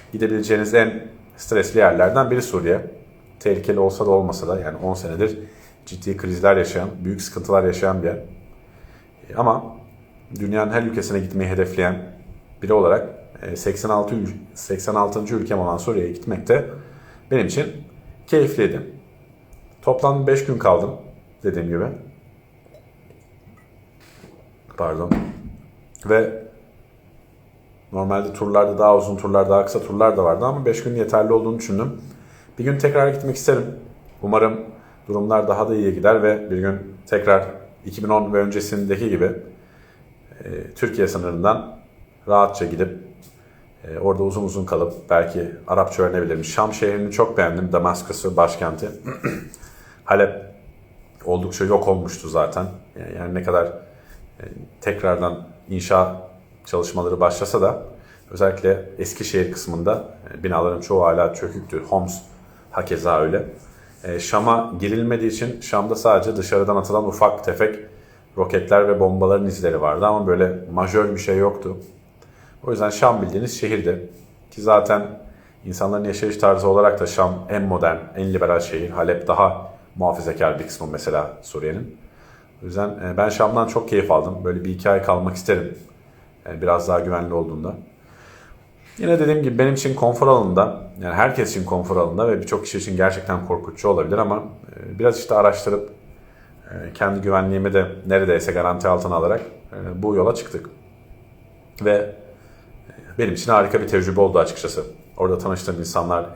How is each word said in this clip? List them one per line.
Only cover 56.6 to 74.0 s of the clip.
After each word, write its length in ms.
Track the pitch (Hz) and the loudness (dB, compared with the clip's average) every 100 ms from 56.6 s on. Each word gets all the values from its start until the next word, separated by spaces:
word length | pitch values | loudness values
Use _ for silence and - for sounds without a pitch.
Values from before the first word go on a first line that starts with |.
çalışmaları 560 | - - - 92 87 87 | -6 -4 -4 -4 -2 2
başlasa 420 | 87 - 101 110 | 0 0 -2 2
da 200 | 98 127 - - - - - | 2 0 -8 -18 -20 -20 -12
özellikle 600 | 95 98 95 95 95 - - | 0 0 2 2 0 -2 -10
Eskişehir 540 | 92 - 107 95 87 | -8 -8 -4 -2 -2
kısmında, 520 | - - 82 90 113 - - - | -4 -8 -4 -2 -2 -4 -16 -18
e, 80 | - | -8
binaların 380 | 90 82 87 85 | -2 0 0 -2
çoğu 240 | - 98 | 0 2
hala 300 | 85 85 82 | 4 4 2
çöküktü. 480 | - 87 95 - 78 - | 0 -8 -10 -8 -8 -2
Homs 320 | 95 90 - - - - - - | -2 -2 -8 -14 -20 -20 -20 -12
hakeza 500 | - - 82 87 80 | -8 -4 -2 0 2
öyle. 260 | 80 98 - - - - - - | 2 -2 -4 -14 -20 -20 -20 -14
E, 140 | 92 87 | -10 -8
Şam'a 540 | - 107 113 117 113 90 | -2 0 2 2 0 -4
girilmediği 500 | 101 110 117 117 110 | -4 -2 -2 0 -2
için 300 | - 120 123 | -4 -6 -8
Şam'da 340 | - 104 104 | -4 -2 -2
sadece 420 | 110 117 98 98 104 | 2 4 4 2 -4
dışarıdan 400 | 92 101 98 101 | 0 0 2 0
atılan 300 | 92 107 104 | 0 -2 0
ufak 380 | 92 107 - | 2 2 2
tefek 340 | - 90 107 - - - - - _ - | -2 0 0 -2 -12 -20 -20 -20 _ -4
roketler 520 | 90 95 87 101 104 | 0 0 4 6 6
ve 120 | 95 | 4
bombaların 460 | 95 92 95 101 98 | 2 4 4 4 0
izleri 340 | 90 90 80 | -2 -2 0
vardı 260 | 76 78 104 | 0 2 2
ama 200 | 107 98 | 2 2
böyle 320 | 87 92 92 - | 2 2 0 -6
majör 420 | 87 92 107 104 | -2 0 2 0
bir 60 | 98 | 0
şey 160 | - 95 | 0 2
yoktu. 400 | 98 - 92 90 - - - - - - - - 127 | 2 0 -8 -10 -14 -20 -20 -20 -20 -20 -20 -12 -6
O 40 | |
yüzden 200 | 107 107 | -2 -2
Şam 320 | - 127 110 | 2 4 4
bildiğiniz 380 | 92 95 120 - | 0 -4 -4 -4
şehirdi. 500 | 107 107 - 90 | -4 -2 -2 -4